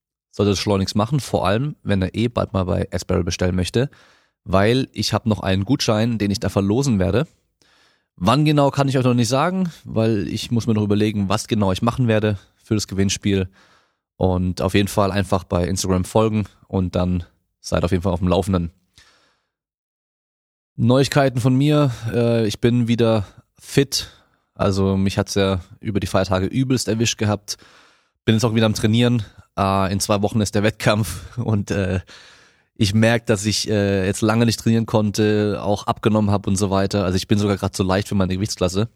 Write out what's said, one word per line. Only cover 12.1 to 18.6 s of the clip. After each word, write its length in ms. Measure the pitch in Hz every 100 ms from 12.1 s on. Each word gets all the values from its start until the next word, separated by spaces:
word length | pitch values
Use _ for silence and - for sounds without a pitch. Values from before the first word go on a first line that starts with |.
| 107 107 98 - _
für 180 | -
das 140 | 107 -
Gewinnspiel. 640 | 95 98 - 104 98 92 _ _ _ _ _ _ -
Und 460 | 92 90 92 87
auf 100 | 95
jeden 160 | 101 98
Fall 240 | 107 98
einfach 320 | 101 90 95
bei 220 | - 90 80
Instagram 400 | 95 92 92 87
folgen 400 | 113 110 107 98 _ -
und 260 | 98 90
dann 300 | 92 90 90 - _ _ _
seid 240 | - 85
auf 60 | 87
jeden 120 | 92
Fall 120 | 92
auf 60 | 87
dem 80 | 90
Laufenden. 440 | 90 101 92